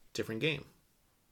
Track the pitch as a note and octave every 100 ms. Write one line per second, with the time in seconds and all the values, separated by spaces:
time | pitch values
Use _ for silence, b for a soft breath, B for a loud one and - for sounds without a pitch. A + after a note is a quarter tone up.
0 | - - G#2+ A2 D3+ - - - _ _
1 | _ _ _